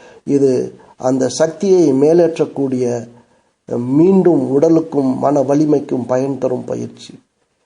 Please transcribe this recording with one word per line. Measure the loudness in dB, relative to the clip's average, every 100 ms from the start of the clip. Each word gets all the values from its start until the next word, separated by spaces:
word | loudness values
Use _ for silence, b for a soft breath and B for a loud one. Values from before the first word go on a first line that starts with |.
| B B
இது | -2 2 2 0 -4 B B -6
அந்த | -2 -2 -2
சக்தியை | -2 -2 -2 2 4 4
மேலேற்றக்கூடிய, | 4 4 4 2 0 -4 -4 -4 -2 -4 -4 -8 b b b b b -10
மீண்டும் | -6 -2 2 4 4 2 2 0
உடலுக்கும் | 2 2 2 0 -2 -2 -2
மன | 0 0
வலிமைக்கும் | 2 0 2 0 -2 -6 -2
பயன் | -2 -2 -4
தரும் | -4 -4
பயிற்சி. | -6 -8 -10 -14 -20 -20 _ _ _ _